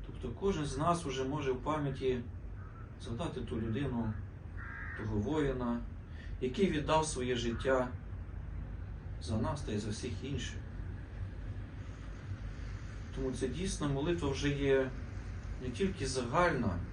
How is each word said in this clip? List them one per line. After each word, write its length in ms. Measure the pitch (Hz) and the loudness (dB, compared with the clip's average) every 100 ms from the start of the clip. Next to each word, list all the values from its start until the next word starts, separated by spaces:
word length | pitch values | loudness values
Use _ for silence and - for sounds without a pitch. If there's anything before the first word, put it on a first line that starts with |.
| - | -8
Тобто 340 | - - - | -6 -6 0
кожен 260 | 196 160 143 | 2 2 0
з 120 | 131 | 2
нас 280 | 165 170 139 | 4 2 2
уже 180 | 131 | 0
може 280 | 131 147 139 | 0 0 0
в 100 | 127 | 0
пам'яті 580 | 143 151 143 131 131 123 117 - - - - - - - | 2 2 0 2 2 2 -2 -8 -8 -8 -8 -10 -10 -8
згадати 380 | - 117 160 131 | -4 -2 -2 -2
ту 160 | 113 120 | -2 -2
людину, 560 | 107 117 139 120 110 107 - - - - - - - - | 0 2 2 2 0 0 -6 -8 -8 -8 -6 -6 -6 -4
того 200 | 110 107 | 0 0
воїна, 640 | 123 151 139 131 120 117 117 - - - - - | 2 4 4 2 2 0 -2 -8 -8 -8 -6 -2
який 300 | 127 - 185 | 0 4 4
віддав 360 | 151 147 156 156 | 4 4 4 4
своє 300 | 131 123 120 | 2 2 2
життя 520 | 117 113 135 135 123 - - - - - - - - - - - - - | 2 2 4 4 4 -2 -6 -6 -6 -6 -6 -4 -4 -6 -6 -6 -6 -6
за 140 | - 110 | 0 2
нас 260 | 101 98 | 2 0
та 100 | - | 0
й 60 | 104 | 0
за 120 | 110 | 0
всіх 220 | 104 120 117 | -2 -2 -2
інших. 320 | 135 139 113 - - - - - - - - - - - - - - - - - - - - - - - - - - | -2 -2 -2 -4 -6 -6 -4 -6 -6 -4 -4 -4 -6 -4 -6 -8 -8 -8 -8 -8 -6 -4 -4 -4 -6 -6 -6 -6 -6
Тому 180 | - 131 | -2 -2
ця 140 | 127 127 | 0 -2
дійсна 420 | 151 190 - 147 | 0 -2 0 2
молитва 400 | 139 160 170 143 | 2 2 2 2
вже 200 | 135 143 | 2 2
є 420 | 139 139 135 131 - - - - - - - | 4 6 6 4 -2 -6 -6 -6 -6 -6 -4
не 80 | 127 | -4
тільки 360 | - 190 - 139 | 2 2 2 0
загальна 720 | 131 117 156 175 143 107 87 - | 0 2 6 6 6 2 2 -4